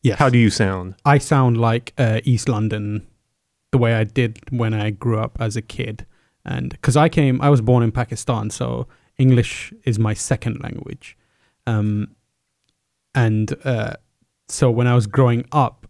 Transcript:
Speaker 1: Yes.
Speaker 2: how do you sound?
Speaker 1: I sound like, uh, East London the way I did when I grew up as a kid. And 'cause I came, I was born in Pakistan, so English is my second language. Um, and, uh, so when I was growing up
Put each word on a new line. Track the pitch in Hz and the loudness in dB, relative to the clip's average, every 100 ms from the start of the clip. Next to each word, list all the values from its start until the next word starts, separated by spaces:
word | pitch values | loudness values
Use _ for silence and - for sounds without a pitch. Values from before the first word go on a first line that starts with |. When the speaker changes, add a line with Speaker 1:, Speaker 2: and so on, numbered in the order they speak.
Speaker 1:
Yes. | 131 98 | -2 2
Speaker 2:
how | 139 | 2
do | 123 | 4
you | 113 | 2
sound? | - 101 95 90 92 - | 2 -2 -2 -10 -4 2
Speaker 1:
I | 143 | 2
sound | - 143 127 117 | 2 2 2 2
like, | 117 117 - - | 0 0 -4 -2
uh, | 120 110 | 0 0
East | - 117 - | 0 0 0
London | 110 107 107 104 104 - _ _ _ _ _ _ | -2 -2 -4 -6 -8 -10 _ _ _ _ _ _
the | 135 | 0
way | 117 113 | 2 0
I | |
did | 110 - 117 110 - | 0 -2 -2 -4 -8
when | 123 113 | -4 -2
I | 107 107 | -2 -4
grew | 104 120 113 | -4 -4 -2
up | 110 - | -4 -4
as | 113 107 | -4 -6
a | |
kid. | 110 - 120 110 - _ _ _ - | -10 -10 -10 -10 -16 _ _ _ -10
And | 127 127 - | -8 -8 -4
'cause | - 131 | 0 4
I | 160 | 4
came, | - 139 127 | 2 2 2
I | 143 | 4
was | 143 | 4
born | 110 123 | 4 4
in | 117 | 4
Pakistan, | 113 120 113 - 117 107 | 0 -4 -6 -4 -4 -4
so | - 120 120 127 _ _ _ | -6 -6 -4 -8 _ _ _
English | 131 123 117 - - - | 4 4 2 -4 -14 -8
is | - 107 | -4 0
my | 107 | -2
second | 107 - - 117 139 | -2 -4 -4 -4 -8
language. | - - - - - _ _ _ _ _ - | -10 -12 -14 -16 -20 _ _ _ _ _ -4
Um, | 110 104 104 101 _ _ _ _ _ _ _ _ _ _ | -2 0 -2 -6 _ _ _ _ _ _ _ _ _ _
and, | 127 113 107 107 - 135 | 0 2 2 -2 -4 -4
uh, | 117 107 - _ _ _ _ _ | -4 -4 -10 _ _ _ _ _
so | - 135 | 0 0
when | 117 123 | 2 2
I | 120 | 2
was | 104 | 2
growing | 131 127 117 - | 2 2 2 -2
up | 151 123 - - | -2 -2 -4 -20